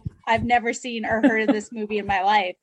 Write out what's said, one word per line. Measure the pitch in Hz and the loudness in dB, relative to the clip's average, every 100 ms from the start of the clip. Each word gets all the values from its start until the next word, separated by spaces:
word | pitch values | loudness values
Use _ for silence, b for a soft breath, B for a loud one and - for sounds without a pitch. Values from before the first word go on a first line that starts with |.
| - - - | -12 -8 -2
"I've | 226 | 0
never | 233 240 233 | 2 2 2
seen | 233 254 233 214 | -6 -6 -6 -2
or | 220 | 2
heard | 262 220 | 2 2
of | 214 | 0
this | 214 208 | -2 -4
movie | 226 208 208 | -8 -6 -4
in | 202 | -2
my | 196 | 0
life." | 190 214 185 - | 2 2 0 -8